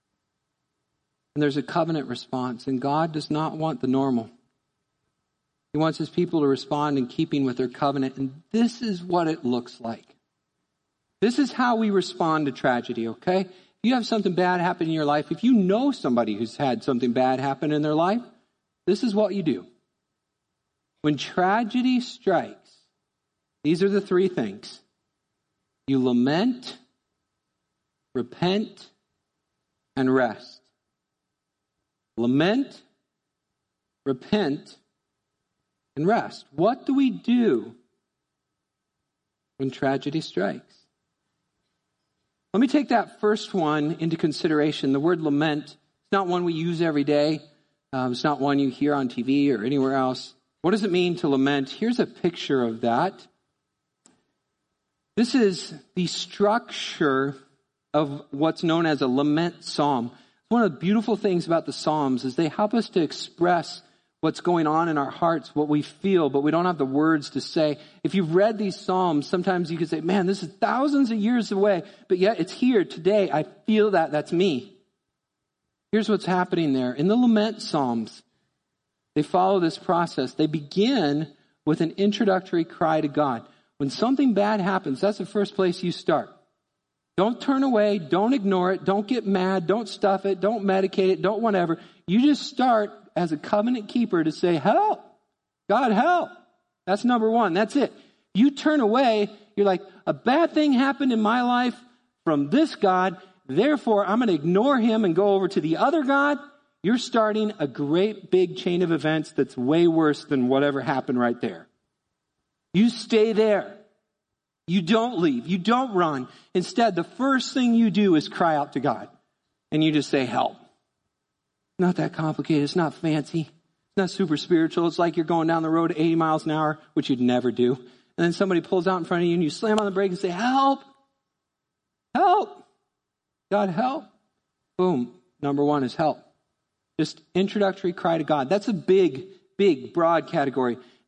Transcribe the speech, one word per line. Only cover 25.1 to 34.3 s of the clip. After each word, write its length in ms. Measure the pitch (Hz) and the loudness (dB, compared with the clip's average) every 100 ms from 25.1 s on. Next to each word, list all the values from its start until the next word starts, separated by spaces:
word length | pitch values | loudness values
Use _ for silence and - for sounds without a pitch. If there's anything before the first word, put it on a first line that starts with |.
| _ _ _ _ _ _ _ - | _ _ _ _ _ _ _ -2
You 140 | 135 | 0
lament, 760 | 127 123 127 160 240 247 - - _ _ _ _ _ _ _ _ _ _ _ _ _ | 2 2 2 2 0 -2 -10 -20 _ _ _ _ _ _ _ _ _ _ _ _ _
repent, 720 | 127 120 - 175 202 214 - - _ _ _ _ _ _ _ _ _ _ - | -8 -8 -4 -2 -2 -4 -12 -20 _ _ _ _ _ _ _ _ _ _ -4
and 160 | 131 | 0
rest. 480 | 131 123 104 - - _ _ _ _ _ _ _ _ _ _ _ _ _ _ _ - | 2 0 -4 -16 -20 _ _ _ _ _ _ _ _ _ _ _ _ _ _ _ -4
Lament, 680 | 120 135 175 240 277 - _ _ _ _ _ _ _ _ _ _ _ _ 139 | 0 2 2 0 -4 -10 _ _ _ _ _ _ _ _ _ _ _ _ -6
repent, 720 | 127 - | -6 -2